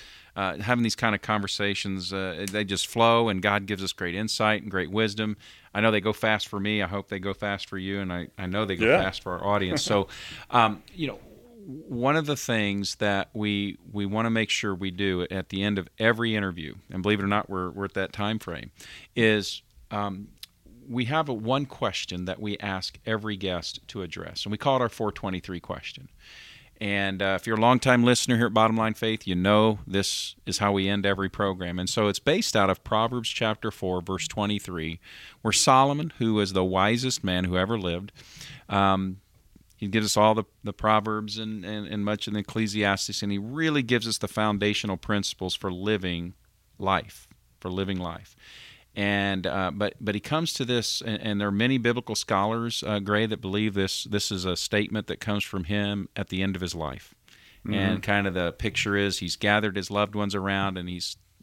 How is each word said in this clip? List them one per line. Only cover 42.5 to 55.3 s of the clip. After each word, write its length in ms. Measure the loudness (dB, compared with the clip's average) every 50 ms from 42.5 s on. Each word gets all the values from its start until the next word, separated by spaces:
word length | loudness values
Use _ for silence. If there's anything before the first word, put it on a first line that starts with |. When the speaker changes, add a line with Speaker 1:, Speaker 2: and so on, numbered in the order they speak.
| -2 -2 0 0 0 2 2 2 2 2 -2 -4 -6 -4
Speaker 1:
and 100 | -2 -2
he 60 | -2 -2
really 440 | -4 -6 -4 -2 0 2 2 2
gives 240 | 2 2 2 2 2
us 120 | 0 -4 -4
the 100 | -4 -4
foundational 720 | -2 0 0 2 2 2 2 0 0 0 -2 -4 -4 -4
principles 560 | -2 -2 0 0 0 -2 -4 -6 -4 -4 -4
for 180 | -4 -4 -4
living 640 | -4 -2 0 0 0 0 0 -2 -2 -4 -4 -8 -10 _ _ _ _ _ _ _ _ -4
life, 480 | 0 2 2 2 0 -4 -12 -20 -20 -20 -20 _ _ _ _ -12
for 100 | -8 -6
living 280 | -4 -2 -2 -2 -2 -4
life. 380 | -4 -6 -8 -10 -14 -18 -20 _ -20 -20 -20 -20 -20 -20 -20 -20 _ _ -4
And, 520 | -2 0 0 2 2 0 0 0 -2 -2
uh, 240 | -2 -2 -2 -2 -2
but, 220 | -2 -2 -2 -4 -4 -4
but 160 | -4 -4 -4
he 60 | -2
comes 320 | -2 -2 -2 -2 0 -2
to 140 | -2 -4 -2
this, 340 | 0 0 0 0 -2 -4 -4
and, 220 | -4 -4 -4 -4
and 180 | -2 -2 -2 0
there 80 | 0 0
are 20 |
many 280 | 2 2 2 2 2 2
biblical 360 | 2 2 0 0 -2 -4 -4
scholars, 680 | -4 -2 0 2 2 2 2 0 -2 -4 -4 -4 -4 -2
uh, 120 | -2 -2 -2
Gray, 260 | 0 2 2 2 2
that 160 | 2 -2 -4
believe 320 | -4 -2 0 0 0 0
this, 320 | 2 0 0 0 0 -4 -4
this 260 | -2 -2 -2 0 -2
is 140 | -2 -2 -2
a 100 | -2 -2
statement 520 | -2 -2 0 0 0 0 0 -2 -4 -4
that 120 | -4 -6 -6
comes 260 | -4 -2